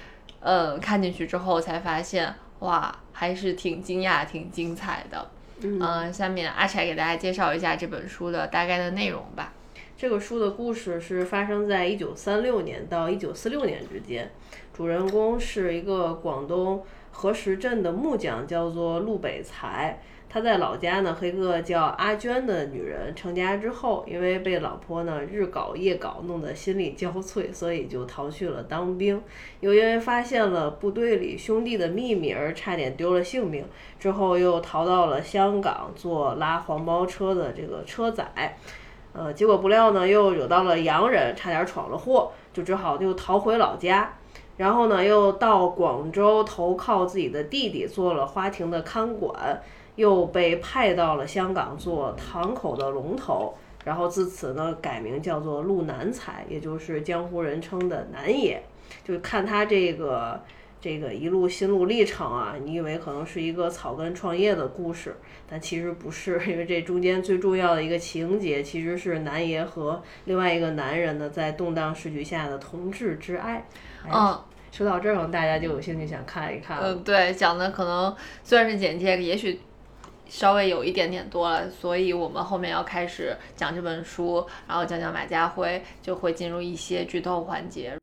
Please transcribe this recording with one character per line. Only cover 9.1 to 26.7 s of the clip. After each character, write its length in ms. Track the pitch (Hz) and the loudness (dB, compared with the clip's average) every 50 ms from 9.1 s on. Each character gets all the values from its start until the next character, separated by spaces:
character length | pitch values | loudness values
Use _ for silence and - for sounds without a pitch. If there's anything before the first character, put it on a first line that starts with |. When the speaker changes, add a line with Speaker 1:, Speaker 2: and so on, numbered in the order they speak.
Speaker 1:
容 120 | 160 143 - - - | -4 -6 -10 -12 -10
吧。 160 | - 151 - - - - - - - - - - | -10 -10 -12 -12 -20 -20 -20 -20 -20 -20 -20 -10
Speaker 2:
这 140 | - 254 254 | -4 -2 0
个 80 | 220 202 | 0 0
书 220 | 208 - 233 233 | -2 -4 -2 0
的 100 | 214 196 | 0 0
故 240 | 202 - 240 240 226 | -2 -2 -4 -4 -4
事 260 | 226 - 185 170 170 | -4 -4 -6 -6 -6
是 240 | 165 - 185 180 180 | -4 -4 -2 -2 -2
发 220 | 180 214 196 208 | 0 0 -2 0
生 220 | 208 208 208 208 208 | 0 0 0 0 2
在 180 | 202 185 180 | 2 2 2
一 100 | 180 208 | 0 0
九 160 | 196 165 143 - | -2 -4 -6 -8
三 260 | - - 202 202 208 | -6 -2 0 0 2
六 200 | 233 254 240 202 | 2 2 2 0
年 220 | 165 - - - - 170 | 0 -2 -6 -8 -6 -4
到 200 | 226 170 165 170 | -2 -2 0 0
一 80 | 196 | -2
九 160 | 202 180 143 | -2 -2 -6
四 180 | - - - 226 | -8 -6 -6 -4
六 140 | 277 294 262 | -2 -2 -2
年 160 | 180 - - - - | -2 -2 -4 -8 -10
之 120 | - - | -12 -12
间， 280 | - - 120 117 117 - - - - - - - - - | -10 -8 -8 -8 -8 -8 -12 -18 -20 -20 -20 -20 -20 -18
主 160 | - - 165 170 | -10 -6 -2 0
人 200 | 170 180 190 190 | 0 0 0 2
公 300 | 202 214 214 226 233 233 | 2 4 4 2 2 0
是 340 | 226 - - 208 185 180 | -2 -2 -2 -2 0 0
一 100 | 170 170 | 0 -2
个 320 | 175 196 190 185 175 165 165 | -2 -2 0 0 0 0 -2
广 340 | 160 - 170 139 135 143 143 | -4 -4 -4 -4 -4 -4 -2
东 340 | 175 180 185 190 196 196 196 - - - - - | 0 0 2 0 0 -2 -4 -10 -18 -20 -20 -18
河 200 | - - - 196 | -10 -2 0 0
石 260 | 220 214 - 202 190 190 | 0 0 0 -2 -2 0
镇 220 | 226 247 240 220 | 0 -2 0 0
的 120 | 185 170 | 0 0
木 240 | 170 202 285 320 262 | -2 0 0 0 0
匠， 280 | 202 - 147 113 113 135 | 0 -2 -2 -4 -4 -4
叫 240 | 151 170 170 170 170 | -4 -2 -2 -2 -2
做 300 | 165 170 170 165 165 170 | -2 -2 -2 -2 -2 -2
陆 200 | 202 226 214 175 | -2 -2 -2 -2
北 220 | - - 76 - | -4 -4 -6 -6
才。 600 | - - - - - - 95 - - - - - - - - - - - | -10 -12 -12 -12 -10 -8 -6 -4 -4 -4 -4 -8 -14 -20 -20 -20 -16 -6
他 120 | - 220 | -4 0
在 160 | 226 233 220 185 | 2 4 4 4
老 180 | 160 - 113 | 2 0 -2
家 240 | - 175 170 185 196 | -2 -2 0 2 2
呢 160 | 196 175 165 165 | 2 0 0 -2
和 80 | 190 | -2
一 60 | 180 | -2
个 300 | 175 190 185 180 175 165 | 0 0 0 2 0 0
叫 220 | 170 175 175 165 156 | 0 0 2 2 2
阿 300 | 147 - - 190 208 214 | 2 2 0 0 0 0
娟 320 | 208 226 240 247 254 262 | 0 -2 -2 -2 0 0
的 200 | 240 190 165 143 | 0 0 0 -2
女 160 | 147 139 92 | -4 -6 -6
人 340 | 80 73 73 71 90 139 160 | -6 -6 -6 -6 -6 -8 -8
成 180 | - - 180 175 | -8 -6 -4 -2
家 220 | 180 185 185 196 | 0 0 0 0
之 140 | 202 214 233 | -2 -2 -4
后， 340 | 247 - - 240 202 - - | -6 -2 0 0 0 0 -2
因 140 | - 170 175 | -6 -4 0
为 200 | 185 185 185 185 | 0 2 0 0
被 200 | 190 190 180 180 | 0 0 0 0
老 160 | 160 - - | -2 -4 -6
婆 260 | - - - 165 170 170 | -8 -10 -8 -6 -4 -4
呢 180 | 170 156 147 | -2 -4 -4
日 240 | 139 175 196 208 190 | -4 -4 -2 -2 -2
搞 280 | 180 - 139 - - - | -2 -2 -4 -6 -4 -4
夜 200 | 165 185 190 175 | 0 0 2 0
搞 280 | - - - - - 165 | 0 -4 -6 -8 -6 -8
弄 160 | 180 170 165 | -6 -6 -4
得 120 | 151 147 - | -6 -6 -8
心 240 | - - 196 | -4 -2 -2